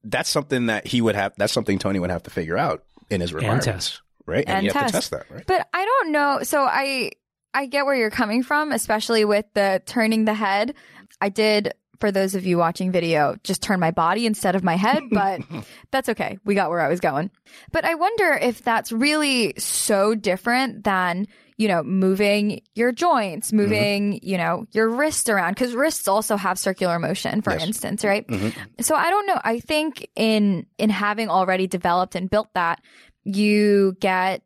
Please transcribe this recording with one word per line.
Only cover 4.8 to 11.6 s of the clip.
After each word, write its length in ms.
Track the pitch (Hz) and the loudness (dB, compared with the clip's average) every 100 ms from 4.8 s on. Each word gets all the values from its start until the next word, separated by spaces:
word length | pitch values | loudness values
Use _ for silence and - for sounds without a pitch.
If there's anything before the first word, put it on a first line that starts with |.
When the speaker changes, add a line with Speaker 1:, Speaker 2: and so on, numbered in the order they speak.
| 262 | 0
Speaker 3:
test. 200 | 175 - | -2 -4
Speaker 1:
to 60 | - | -10
test 100 | - | -10
that, 40 | |
right? 120 | - - | -14 0
Speaker 3:
But 200 | 370 - | 0 0
I 120 | 349 403 | -2 0
don't 260 | 539 349 | 0 2
know. 280 | 302 285 277 | 2 2 0
So 200 | - 294 | 0 2
I, 480 | 269 - 277 262 202 - _ _ _ | 2 0 -2 -2 -4 -8 _ _ _
I 140 | 262 277 | -4 -2
get 180 | 277 277 | -2 2
where 100 | 269 | 2
you're 140 | 220 | 0
coming 340 | 214 220 226 | 0 0 0
from, 280 | 254 294 302 | 0 0 0
especially 500 | 233 - 214 214 226 | -4 -2 -2 2 2
with 220 | 214 208 214 | 4 2 0
the 280 | - 196 190 - | 0 2 0 -2
turning 400 | 247 220 226 220 | 0 2 2 2
the 80 | |
head. 400 | 214 208 196 233 - - - - _ | 0 0 0 -2 -6 -18 -20 -20 _
I 80 | 202 | -4
did, 440 | 190 214 214 | 2 2 2